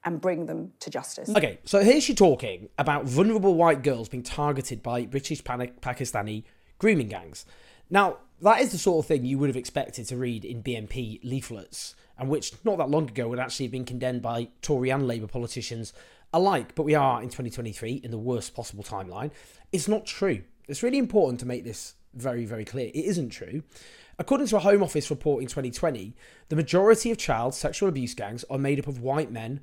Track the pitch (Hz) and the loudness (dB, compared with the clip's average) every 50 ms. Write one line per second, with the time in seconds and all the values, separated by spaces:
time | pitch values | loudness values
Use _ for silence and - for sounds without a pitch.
0 | - 170 175 151 - 185 175 156 170 160 160 165 165 - _ _ - 156 - - | -4 -6 -6 0 0 0 0 0 -4 -6 -6 -8 -8 -10 _ _ -14 -8 -8 -8
1 | - - - - - - 214 - - 107 - - - - - 202 196 220 269 302 | -8 -8 -12 -10 -6 0 2 2 2 2 -4 -8 -6 2 4 6 8 8 8 8
2 | 285 - 254 - 202 175 139 - - 110 92 90 104 - _ - 143 151 143 143 | 6 2 6 8 8 8 8 4 0 -6 -6 -8 -12 -10 _ -2 0 2 2 0
3 | 135 135 123 143 190 220 226 214 190 196 180 165 170 165 156 139 123 147 131 117 | -2 0 2 4 4 4 4 4 4 4 6 6 6 6 6 4 2 0 0 0
4 | 113 104 - 123 123 - - - 147 147 143 131 - - 127 107 - 120 120 123 | -4 -8 -8 -8 -8 -8 -4 -2 0 0 0 -2 -4 -6 -8 -8 -6 -4 -2 -2
5 | 123 - 131 139 135 - 156 143 - 139 131 123 123 123 - - - 127 123 - | -4 -2 -4 -6 -4 -4 -6 -6 -4 -6 -4 -4 -6 -8 -8 -8 -6 -6 -4 -4
6 | 135 - - 110 104 107 107 107 - - _ _ _ _ - _ - 220 214 156 | -6 -4 -4 -4 -4 -2 -6 -8 -8 -12 _ _ _ _ -8 _ 4 4 6 4
7 | 120 104 107 92 90 80 - - - - - - - - - - - _ 175 196 | 2 -2 -6 -10 -12 -14 -16 -18 -18 -20 -20 -20 -20 -20 -20 -20 -10 _ 4 6
8 | 202 180 131 - - _ _ - 170 208 226 226 277 - 196 160 - 196 175 160 | 6 4 2 -4 -14 _ _ 4 6 6 8 8 6 2 0 2 2 4 4 4
9 | 147 - 160 139 123 127 139 135 147 139 127 127 123 - - 143 135 - - - | 4 4 2 2 2 0 2 2 2 0 0 -2 -6 -4 -4 -4 -4 -4 -8 -12
10 | 117 - 127 123 127 123 117 110 - - 123 113 101 123 120 110 107 101 - 131 | -10 -8 -6 -4 -4 -4 -4 -6 -8 -8 -10 -8 -4 -4 -4 -4 -4 -6 -6 -6
11 | 123 107 107 - - 135 127 135 - - 117 101 90 - - - - - - _ | -6 -6 -8 -10 -6 -4 -4 -4 -6 -6 -12 -14 -14 -14 -12 -12 -12 -12 -14 _
12 | _ _ _ - 131 135 147 147 - - - - - 226 202 170 147 131 147 160 | _ _ _ -8 -4 -2 -2 -2 -4 -8 -12 -2 -2 0 0 0 0 2 2 0
13 | 160 123 107 123 120 117 120 123 127 123 - - 135 120 123 131 123 - 123 123 | 0 0 -4 -4 -4 -4 -2 -4 -4 -6 -4 -6 -6 -6 -4 -8 -8 -6 -6 -4
14 | 123 127 123 123 110 117 117 120 120 117 - _ - - 147 127 127 127 131 139 | -4 -2 -2 -2 -4 -4 -4 -4 -6 -6 -10 _ -2 -2 0 2 2 0 2 2
15 | 139 123 117 113 107 104 - 127 120 117 - 123 110 - 120 113 113 - - - | 0 0 -2 -4 -6 -6 -6 -6 -6 -6 -8 -8 -8 -8 -8 -8 -10 -12 -14 -20
16 | - - - _ - _ - 165 185 196 190 139 117 - - - 156 151 151 151 | -20 -20 -20 _ -14 _ 0 4 4 4 2 2 -2 -4 -4 -4 2 4 4 4
17 | 139 135 123 117 113 123 - - 123 117 - - 120 110 104 - 117 113 127 - | 4 4 2 0 -4 -8 -8 -8 -8 -8 -6 -8 -8 -8 -8 -8 -6 -6 -6 -6
18 | - 117 117 110 110 123 123 110 - - - - 113 - - 101 101 - 107 98 | -8 -8 -8 -4 -2 -2 -2 -2 -4 -8 -10 -12 -12 -10 -12 -14 -10 -8 -8 -8
19 | 95 90 90 101 123 151 - - - - - - - - - 180 143 202 214 214 | -8 -8 -8 -8 -8 -8 -10 -12 -20 -20 -20 -20 -10 -4 -4 -2 0 0 0 0
20 | 214 - - - 196 190 135 95 - - - _ _ - 143 - - 247 254 285 | -2 -6 -4 -2 0 0 0 -2 -6 -14 -20 _ _ -12 -6 -2 0 2 2 2
21 | 254 - 208 214 175 135 123 120 120 127 123 120 - 117 107 - - - - _ | 0 4 4 4 4 4 2 -4 -4 -6 -6 -6 -8 -10 -12 -12 -14 -16 -18 _
22 | - _ - 127 117 135 123 120 117 101 117 110 107 - - 135 123 110 - 147 | -20 _ -16 -6 -4 -4 -4 -4 -4 -6 -6 -8 -8 -8 -6 -6 -6 -4 -4 -4
23 | 160 196 190 175 139 113 - - - - 117 156 151 _ _ - - - - - | -2 0 0 0 -2 -4 -8 -12 -12 -8 -8 -10 -10 _ _ -20 -20 -20 -20 -20
24 | - _ - - 165 - 277 269 285 202 214 202 165 202 208 202 190 151 - 156 | -20 _ -10 -10 0 0 2 2 2 2 2 4 6 6 6 6 4 2 0 -4
25 | 139 - 147 139 - 156 143 139 135 123 - 147 131 127 123 - - 165 139 107 | -2 -2 -6 -2 0 0 0 0 -2 -6 -6 -6 -6 -6 -4 -2 -2 -2 -2 -4
26 | 95 107 113 - - - - - _ - 156 156 160 - - 180 196 214 226 214 | -10 -12 -16 -18 -20 -20 -20 -20 _ -2 -2 -2 0 4 4 6 8 8 6 6
27 | - 233 226 - - - 131 110 117 131 139 - - 151 - - 202 190 160 135 | 6 -2 -2 -2 0 0 0 0 0 -2 -4 -2 -4 -4 -2 0 0 0 0 0
28 | 123 120 - - 110 101 113 117 - - 135 135 139 139 143 135 139 143 139 120 | -4 -4 -6 -8 -8 -8 -8 -10 -8 -6 -4 -2 0 0 0 0 -2 -6 -8 -4
29 | 117 131 139 151 156 - 120 117 113 113 135 143 | -4 -2 0 0 -2 -2 -6 -8 -8 -8 -8 -8